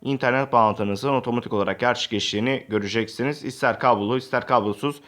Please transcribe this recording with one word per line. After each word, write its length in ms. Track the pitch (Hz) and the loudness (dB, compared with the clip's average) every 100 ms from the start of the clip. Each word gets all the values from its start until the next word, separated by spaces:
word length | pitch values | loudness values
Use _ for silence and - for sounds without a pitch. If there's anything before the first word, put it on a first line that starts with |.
internet 520 | 131 135 131 131 135 | -4 0 2 2 2
bağlantınızın 600 | 120 110 101 104 98 135 | 4 4 2 -2 -2 0
otomatik 400 | 131 123 120 - | 0 0 -2 0
olarak 260 | 104 98 98 | 0 0 0
gerçekleştiğini 840 | 120 120 - 104 - 104 123 135 - | 0 0 -2 -2 -2 -2 0 -2 -2
göreceksiniz. 760 | 107 101 113 107 - 131 147 131 | -2 0 -2 -2 -2 -4 -4 -8
İster 340 | - 127 110 | -2 0 2
kablolu 380 | 131 107 101 127 | 4 4 2 -2
ister 300 | 127 123 - | 0 -2 2
kablosuz 540 | 123 104 101 143 143 | 2 2 -2 -4 -6